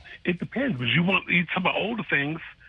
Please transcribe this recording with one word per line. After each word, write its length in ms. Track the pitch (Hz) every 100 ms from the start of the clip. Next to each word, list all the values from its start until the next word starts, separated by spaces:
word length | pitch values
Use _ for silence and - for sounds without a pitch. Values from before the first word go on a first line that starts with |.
| - -
it 140 | - 175
depends, 400 | - 220 277 131
because 160 | 120
you 80 | 131
want, 260 | 175 185 -
you 160 | 175
talk 140 | 175 185
about 180 | 175 -
older 260 | 190 233 -
things. 320 | 147 143 160 - -